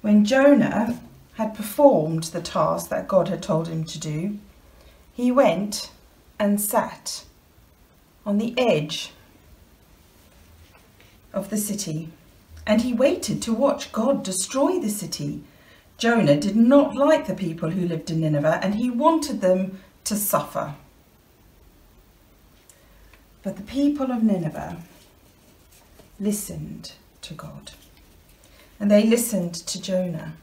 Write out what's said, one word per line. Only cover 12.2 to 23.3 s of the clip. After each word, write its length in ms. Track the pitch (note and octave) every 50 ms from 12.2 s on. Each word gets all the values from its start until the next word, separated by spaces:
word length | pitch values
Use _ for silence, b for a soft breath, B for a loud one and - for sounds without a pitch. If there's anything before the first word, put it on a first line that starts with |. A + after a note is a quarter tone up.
| _ - _ - _ _ - - -
and 160 | - G#3+ A#3 B3
he 100 | B3+ A#3
waited 480 | - C4 D#4+ F4+ - - - - G#3
to 120 | - A#3 A3+
watch 380 | - C#4 C#4 - - - -
God 300 | - G#3+ A#3 C4+ C#4 -
destroy 580 | - F#3+ F#3 - - - - C4 D4 - F#4 F4+
the 120 | - G#3
city. 500 | G#3 - F3+ D#3 - - D3 C#3+ - - B B B B B B B B B B B
Jonah 420 | - - A#3 A#3 A3+ F3+ C#3+ C#3+ D3+
did 160 | G#3 G3+ G#3
not 400 | A3+ A#3 A#3+ C#4 C#4+ - - -
like 300 | C4 C#4 D4+ D#4 C#4+ -
the 80 | - -
people 380 | - F#3+ E3 E3 - F3 D#3+
who 160 | F3 F#3+ F3
lived 240 | E3+ D#3+ D#3+ - -
in 100 | D#3+ D#3+
Nineveh, 380 | D#3+ D#3 D3+ C#3+ D3 D#3 E3 -
and 140 | - G3 G#3
he 160 | A3 A#3+ B3
wanted 500 | A#3+ A#3 D4 D#4+ E4 D#4 - - G#3 G3+
them 400 | G3 F#3 F#3 F#3+ F#3+ F#3 B B B B B B _
to 120 | - G#3
suffer. 600 | G3+ - - - - - - - - - D3 D3 - - - _ _ _ _ _ _ _ _ _ _ _ _ _ _ _ - _ _ _ _ _ - _ _ _ _ _ _ _ _ _ _ _ b b b b b b b b b b b b b b _